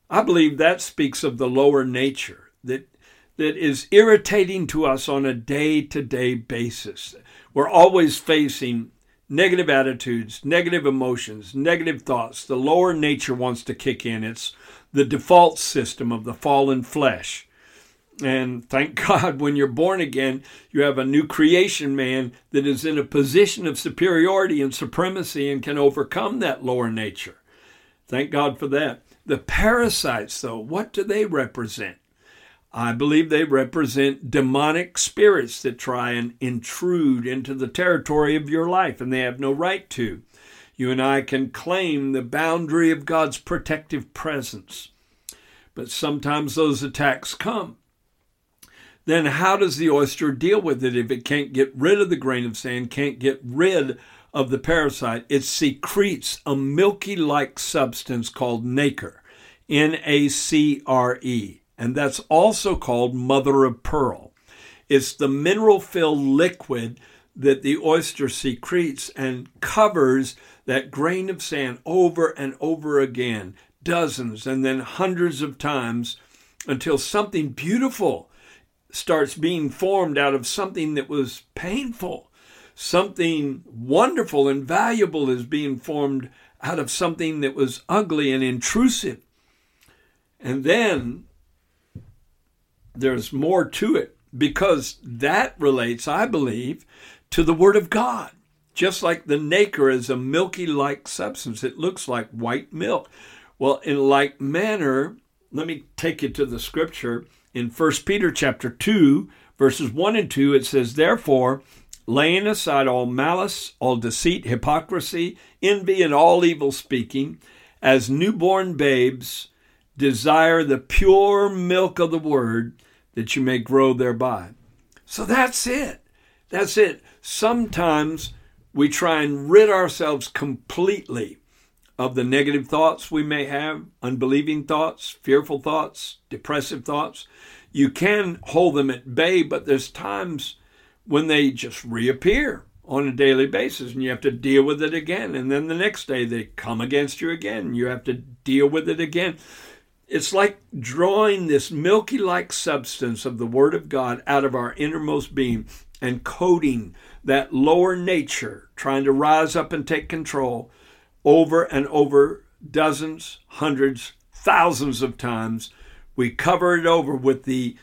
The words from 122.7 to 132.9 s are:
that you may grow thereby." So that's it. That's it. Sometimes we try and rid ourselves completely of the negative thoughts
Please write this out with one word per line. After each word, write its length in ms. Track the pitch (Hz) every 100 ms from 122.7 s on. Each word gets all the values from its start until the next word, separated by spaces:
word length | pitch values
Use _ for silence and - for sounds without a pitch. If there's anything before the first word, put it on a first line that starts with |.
| - _ _ _
that 240 | - 113 139
you 40 |
may 160 | 127 127
grow 360 | 117 135 135
thereby." 560 | 123 123 117 127 107 87 - _ _ _ _ _
So 180 | -
that's 420 | 202 254 254 - 247
it. 360 | 262 240 - _ _ _ _ _
That's 260 | 185 196 214
it. 260 | 190 - _ _
Sometimes 1120 | - - 220 240 220 165 170 151 151 160 - - _ _ _
we 160 | 143 147
try 340 | 147 175 156
and 260 | 147 143 139
rid 200 | 196 214
ourselves 580 | 196 175 - 156 143 -
completely 1080 | - 143 123 - - 190 202 - 120 104 - _ _ _ _ _ -
of 160 | 127
the 120 | 127 123
negative 420 | 135 143 143 -
thoughts 420 | 151 156